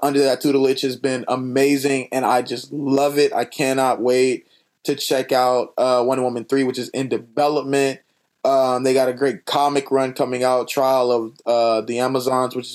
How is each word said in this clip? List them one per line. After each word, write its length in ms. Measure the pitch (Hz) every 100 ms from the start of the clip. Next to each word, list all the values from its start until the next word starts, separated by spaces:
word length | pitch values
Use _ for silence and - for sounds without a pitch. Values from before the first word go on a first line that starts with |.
under 160 | 143 139
that 220 | 135 123
tutelage 400 | 143 135 131 131
has 140 | 135 120
been 300 | 135 127 -
amazing. 840 | 127 127 131 139 139 139 135 123
And 120 | 131
I 200 | 113 123
just 280 | 123 120 -
love 460 | 147 139 135 143 147
it. 160 | 143
I 120 | 175 170
cannot 540 | - 135 135 131 104
wait 460 | 120 127 127 117 _ _ _ _
to 100 | -
check 380 | 139 - 135 127
out, 420 | 123 127 123 - -
uh, 280 | 127 123 120
Wonder 180 | 131
Woman 220 | 127 120 113
three, 180 | 135
which 140 | 127 123
is 120 | 117
in 200 | 123 131
development. 880 | 117 - 139 156 151 135 139 135 131 _ _ _ _
Um, 400 | 127 135 131 127
they 100 | 131
got 160 | 131 131
a 40 |
great 320 | 123 139 104 -
comic 440 | 147 143 143 135
run 240 | 135 131
coming 300 | 127 127 127
out, 240 | 127 127 117
Trial 440 | - 131 131 123
of, 220 | 120 113 - -
uh, 340 | 117 117 110
the 160 | 113 120
Amazons, 580 | 127 131 123 131 127 123
which 160 | -